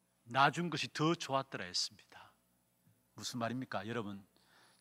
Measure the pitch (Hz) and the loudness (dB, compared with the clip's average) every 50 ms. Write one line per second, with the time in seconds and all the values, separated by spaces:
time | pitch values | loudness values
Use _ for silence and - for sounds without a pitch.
0 | _ _ _ _ _ 113 123 135 139 151 147 160 175 170 147 135 - 123 - - | _ _ _ _ _ 0 4 6 6 6 6 4 0 0 0 -2 -2 -2 0 2
1 | 151 160 170 165 - - 135 135 135 - - 120 95 90 92 - - - 107 - | 4 4 4 2 0 0 0 0 0 -2 -6 -10 -8 -4 -4 -2 -4 -4 -6 -12
2 | - - - - - - - _ _ _ _ _ _ _ _ _ _ - - _ | -20 -20 -20 -20 -20 -20 -20 _ _ _ _ _ _ _ _ _ _ -20 -20 _
3 | _ _ _ 113 107 - - 123 117 113 117 131 127 - - 101 95 110 117 120 | _ _ _ -12 -10 -8 -4 -4 -2 -2 -2 -4 -6 -4 -6 -6 -4 -4 -4 -4
4 | 104 104 101 98 101 - _ _ _ _ - - - - - _ | -4 -4 -6 -10 -12 -16 _ _ _ _ -20 -20 -20 -20 -18 _